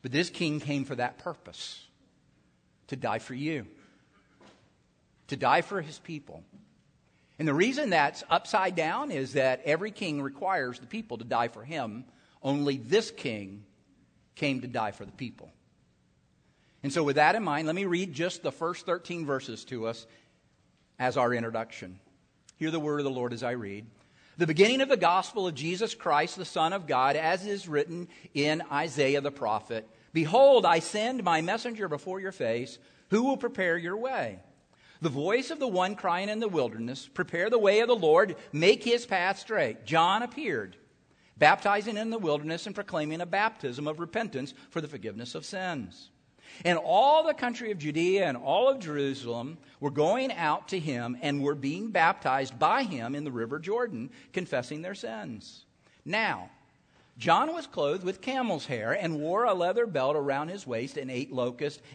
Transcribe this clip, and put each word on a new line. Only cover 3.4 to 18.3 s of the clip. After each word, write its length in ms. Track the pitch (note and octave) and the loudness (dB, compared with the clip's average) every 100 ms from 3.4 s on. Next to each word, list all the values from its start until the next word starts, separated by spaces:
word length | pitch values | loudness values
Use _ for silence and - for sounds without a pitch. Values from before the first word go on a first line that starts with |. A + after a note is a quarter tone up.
| D3 D3+ G2 - - _ _ _ _ _ - _ _ _ _ _ _ _ - | -6 -6 -8 -18 -20 _ _ _ _ _ -20 _ _ _ _ _ _ _ -10
to 80 | C3+ | 0
die 240 | B2+ D#3 | 4 4
for 200 | E3 G3+ | 2 -6
his 180 | D3+ - | -6 -14
people. 440 | - D#3+ - E2 E2 - _ _ _ _ _ _ _ - | -12 -12 -12 -20 -20 -20 _ _ _ _ _ _ _ -4
And 100 | D#3+ | 0
the 60 | |
reason 380 | C#3+ A3 C4 C#4 | 2 2 2 2
that's 320 | E3+ D3 - - | 2 2 -2 -2
upside 460 | E3 - G#3 F#3+ F3 | -2 2 0 0 0
down 360 | D#3 G#3+ D4 | -2 -2 -4
is 220 | D3+ B2+ | -6 -2
that 280 | C3 C3 B2+ D3 | 2 2 2 0
every 260 | D#3+ G#3+ | -2 -2
king 300 | G3+ F#3+ D3 | -6 -4 -4
requires 580 | C#3 C#3 F#3+ F#3 B2+ A#2+ | -6 -4 -2 0 -2 -8
the 80 | A#2+ | -10
people 320 | A2+ A3 A2+ | -10 -8 -10
to 60 | A#2+ | -2
die 240 | A#2 A#2 | 0 0
for 140 | A2 | -4
him. 420 | B2 D#3+ A2+ A2 B2+ _ _ _ | -10 -6 -6 -8 -16 _ _ _
Only 360 | C#3 C#3+ C#3+ C3 | -2 0 0 -2
this 340 | A2+ G3+ A3 | 2 0 0
king 540 | - C#3 G#2+ G2 G2+ - _ _ _ _ _ _ - | -8 -6 -6 -10 -14 -20 _ _ _ _ _ _ -4
came 260 | D3 C3 | -2 -2
to 60 | B2 | -4
die 240 | B2 A2 | -4 -4
for 140 | G2 G2 | -6 -18
the 60 | |
people. 400 | - B2+ - - _ _ _ _ _ _ _ _ _ _ _ _ _ | -12 -12 -12 -20 _ _ _ _ _ _ _ _ _ _ _ _ _
And 100 | C#3 | -4
so 120 | D3+ | 0
with 140 | D3 C#3+ | 2 6
that 180 | D3+ G#3+ | 6 4
in 80 | |
mind, 240 | F#3 D3 D#3 | 0 -2 -2
let 80 | F3 | -2
me 100 | G3 | 0
read 280 | F3 F#3+ | 0 -2
just 280 | C3+ F3 | -4 -4